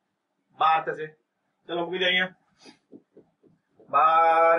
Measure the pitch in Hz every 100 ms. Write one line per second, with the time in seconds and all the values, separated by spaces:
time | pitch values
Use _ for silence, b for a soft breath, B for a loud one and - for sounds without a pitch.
0 | _ _ _ _ _ - 156 160 160 151
1 | 156 _ _ _ _ _ - 165 170 180
2 | 180 185 190 - _ _ B B _ -
3 | _ _ _ _ _ _ _ _ - -
4 | 160 165 165 165 165